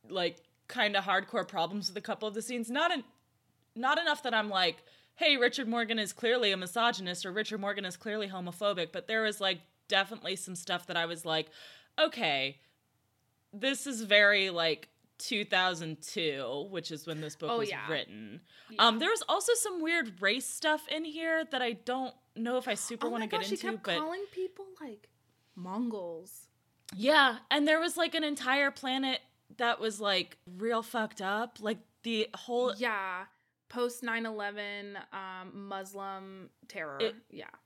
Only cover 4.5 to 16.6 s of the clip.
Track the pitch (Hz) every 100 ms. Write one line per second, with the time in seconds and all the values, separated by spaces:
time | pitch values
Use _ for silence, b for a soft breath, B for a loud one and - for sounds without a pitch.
4.5 | 190 180 165 - b b - 320 277 240
5.5 | - 226 240 220 226 202 - 233 247 208
6.5 | 190 185 233 233 185 185 180 190 190 214
7.5 | 208 202 202 185 175 220 214 196 190 175
8.5 | 170 202 185 165 180 175 220 220 208 190
9.5 | 180 _ _ - 196 196 220 175 185 -
10.5 | 180 - 180 - 175 170 165 165 160 160
11.5 | B B B B - 320 233 175 139 135
12.5 | 143 b b _ _ _ _ _ _ _
13.5 | 202 262 269 285 233 214 208 202 208 190
14.5 | 170 165 151 - _ _ - - 220 208
15.5 | 185 185 170 165 156 - 208 160 139 120
16.5 | 143